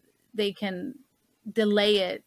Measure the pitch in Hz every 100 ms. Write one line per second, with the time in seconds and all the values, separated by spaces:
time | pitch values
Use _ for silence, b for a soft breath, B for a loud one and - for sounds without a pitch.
0 | _ _ _ 214 208 196 208 185 214 -
1 | _ _ _ _ 220 220 214 208 208 202
2 | 185 -